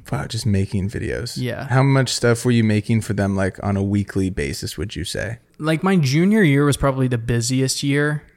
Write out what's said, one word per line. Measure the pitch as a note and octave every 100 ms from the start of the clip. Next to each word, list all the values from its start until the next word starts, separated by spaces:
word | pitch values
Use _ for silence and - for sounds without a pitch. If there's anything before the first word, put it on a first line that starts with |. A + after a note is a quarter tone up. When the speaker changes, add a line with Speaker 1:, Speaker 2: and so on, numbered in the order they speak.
| -
Speaker 1:
Wow, | A#2+ C3+
just | A2+ A2
making | G2+ G2 G2+ F#2+
videos. | - G#2+ A#1+ A#2+ -
Speaker 2:
Yeah. | B2 - -
Speaker 1:
How | B2+
much | C3+ C3+ B2+
stuff | - A#2+ A#2 B2+
were |
you | A#2
making | A2 G#2+ G#2 A2+
for | -
them, | G2+ G2 G2
like, | F#2+ -
on | G2+ G2
a |
weekly | G2 G2+ G2 G2+ F#2+
basis, | F#2 C#2 - - -
would | E2 D#2
you |
say? | - - G#2 A2+ _ -
Speaker 2:
Like, | D3+ D#3+
my | F#3+ F#3+
junior | C3+ D3 F#3 A3
year | F3 C#3 D3
was | C#3
probably | C#3 C3 C3
the | A#2+
busiest | A#2 A#2+ A#2 C3 C3 -
year, | C#3+ C#3+ D3 D3+ -